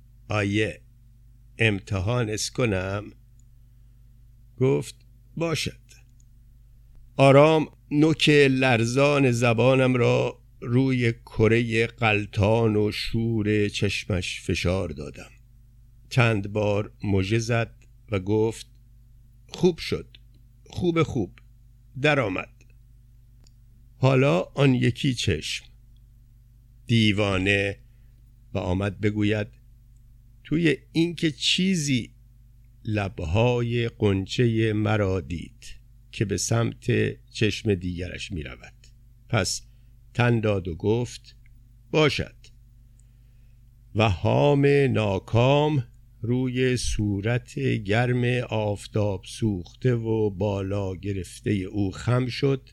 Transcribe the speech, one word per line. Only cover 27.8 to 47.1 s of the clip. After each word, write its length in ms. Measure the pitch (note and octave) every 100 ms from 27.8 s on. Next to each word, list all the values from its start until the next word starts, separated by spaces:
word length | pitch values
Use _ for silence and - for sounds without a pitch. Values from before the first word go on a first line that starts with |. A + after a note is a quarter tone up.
| - - - - - - -
و 40 | G2
آمد 440 | F#2+ F#2 G2+ F#2
بگوید: 460 | G#2+ G#2 G#2 G#2+ G#2 - - - - - - - - -
"توی 340 | - D#3 D#3+ C3 -
این 240 | D#3 E3+ E3
که 160 | E3
چیزی." 800 | - - - F#3+ F3+ C#3+ B2+ - - - - - - - - A2
لبهای 1040 | G#2 G2 - D#2+ A2 B2 B2 A#2+ A#2+ A#2
غنچهٔ 840 | - G#2 G2 F#2 - A#2+ A2 A2
مرا 480 | G#2+ G#2+ G#2+ G2 F#2+
دید 440 | - E2 - - - - - - -
که 140 | - G#2
به 120 | G2
سمت 480 | - A#2 A2+ A2 - G#2+ G#2+ A2+ -
چشم 440 | - G#2+ - G#2+ F#2+
دیگرش 560 | F#2 F2 F2+ D#2 -
می‌رود. 420 | F2 C2 B1 - - - - - - -
پس 320 | A2+ F#2 - - - - - -
تن 260 | - A#2+ A#2
داد 280 | G#2+ G2+ F2
و 80 | D#2+
گفت: 600 | G2+ A#2 A#2+ - - - - - - - -
"باشد." 440 | D#3 D3+ - A#1 - - - - - - - - - - - - - - - - G#2
و 140 | A2
هام 560 | F#2 G#2+ B2 D3 C#3+ C#3 C#3+ C3+
ناکام 920 | G#2+ G#2+ F#2+ - A2 B2+ C#3+ D3+ D3 A#2+ - - -
روی 560 | A2 B2+ B2+ B2 B2+ B2
صورت 800 | - - G#2